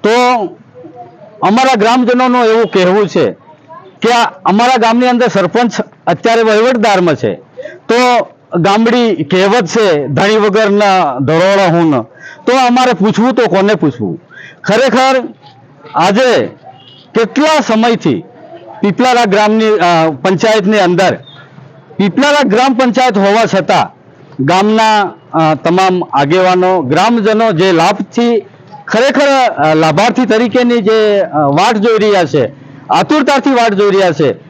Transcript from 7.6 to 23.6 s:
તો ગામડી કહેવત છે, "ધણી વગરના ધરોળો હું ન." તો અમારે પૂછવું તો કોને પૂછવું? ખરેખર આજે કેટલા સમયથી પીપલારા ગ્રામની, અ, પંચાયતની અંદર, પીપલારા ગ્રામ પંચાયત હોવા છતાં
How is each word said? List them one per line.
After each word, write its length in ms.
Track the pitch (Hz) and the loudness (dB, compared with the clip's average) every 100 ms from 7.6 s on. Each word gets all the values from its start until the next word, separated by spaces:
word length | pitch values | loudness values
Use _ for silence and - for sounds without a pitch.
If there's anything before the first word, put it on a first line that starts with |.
| - - - | -18 -18 -2
તો 400 | 233 254 240 - - _ 175 | 0 2 0 -2 -14 _ -2
ગામડી 580 | 170 208 226 247 233 190 | 0 2 2 2 0 -2
કહેવત 500 | 156 185 190 233 175 | -2 0 2 0 -2
છે, 420 | 226 208 147 139 | 0 0 0 -2
"ધણી 300 | 139 196 214 | -2 0 2
વગરના 800 | 208 202 214 202 202 190 156 127 | 2 0 0 2 2 2 0 -2
ધરોળો 500 | 151 160 190 196 190 | -2 0 2 2 2
હું 200 | 165 160 | 2 0
ન." 120 | 135 110 - - - - | 0 -4 -18 -20 -8 -2
તો 220 | 254 247 | 0 2
અમારે 260 | 247 254 | 2 0
પૂછવું 400 | 180 202 202 240 | 0 0 0 0
તો 140 | 254 226 | 0 0
કોને 280 | 190 202 214 | 0 0 0
પૂછવું? 440 | 151 - 98 76 - - - - | -2 -4 -8 -8 -14 -20 -20 -10
ખરેખર 600 | - 220 262 226 262 262 240 - - - - - - 135 | -2 0 2 2 2 0 -4 -16 -20 -20 -20 -20 -8 -2
આજે 500 | 180 208 254 185 104 - - - - - - 226 | 0 2 2 0 -2 -10 -20 -20 -20 -20 -6 -4
કેટલા 440 | 226 262 302 311 | -2 -2 0 0
સમયથી 640 | 233 220 233 220 170 101 - - - - - - | 0 0 0 0 -2 -4 -8 -20 -20 -20 -20 -4
પીપલારા 440 | 202 - 254 240 226 | -4 0 0 2 0
ગ્રામની, 440 | 196 214 220 220 208 | 0 2 0 0 0
અ, 320 | 175 170 160 139 | 2 2 0 -2
પંચાયતની 580 | 190 190 220 220 190 214 | -2 0 0 0 0 0
અંદર, 380 | 180 175 185 113 - - - - - - - - | 0 2 0 -2 -10 -20 -20 -20 -20 -20 -18 -4
પીપલારા 460 | 196 170 285 294 | -2 0 0 2
ગ્રામ 300 | 247 208 269 | 0 0 0
પંચાયત 440 | 240 254 233 254 202 | 0 0 2 0 2
હોવા 280 | 196 214 220 | 2 2 0
છતાં 560 | 190 | -2